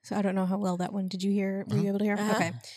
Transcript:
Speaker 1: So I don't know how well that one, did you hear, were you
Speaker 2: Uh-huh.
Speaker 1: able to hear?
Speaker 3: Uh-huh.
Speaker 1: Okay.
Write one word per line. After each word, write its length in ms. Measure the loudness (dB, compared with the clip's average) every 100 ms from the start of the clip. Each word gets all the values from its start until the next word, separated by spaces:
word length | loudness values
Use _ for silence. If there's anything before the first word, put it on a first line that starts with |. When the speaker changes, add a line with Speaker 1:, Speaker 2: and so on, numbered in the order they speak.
| -4
Speaker 1:
So 80 |
I 80 | 0
don't 140 | 2 2
know 100 | 0
how 100 | 0
well 200 | 0 0
that 160 | -2
one, 160 | -2 -4
did 160 | -2
you 80 | 0
hear, 320 | 2 0 -2 0
were 80 | 2
you 20 |
Speaker 2:
Uh-huh. 60 | 2
Speaker 1:
able 100 | 2
to 60 |
hear? 100 | 2
Speaker 3:
Uh-huh. 200 | 2 2 2
Speaker 1:
Okay. 160 | 0 -4 -14